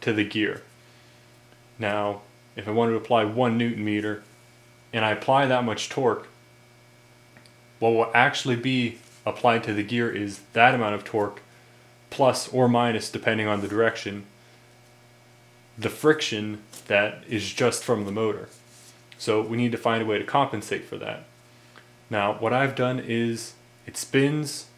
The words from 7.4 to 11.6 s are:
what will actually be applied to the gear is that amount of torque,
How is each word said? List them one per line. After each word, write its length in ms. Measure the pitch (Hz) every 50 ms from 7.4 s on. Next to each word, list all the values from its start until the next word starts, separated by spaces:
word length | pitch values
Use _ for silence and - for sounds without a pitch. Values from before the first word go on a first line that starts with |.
| - - - - - - - -
what 120 | 113 117
will 200 | 117 113 113 - -
actually 440 | 120 127 139 139 - - 135 120 113
be 400 | 120 131 131 127 120 113 113 - - - - - -
applied 380 | 107 - - - 117 117 117 117
to 100 | 113 104
the 80 | 104
gear 300 | 104 104 120 120 117 113 -
is 280 | 104 104 101 98 - - -
that 240 | - 113 117 127 127
amount 200 | 120 110 104 104
of 100 | 101 -
torque, 360 | - - 110 104 101 - - - - - -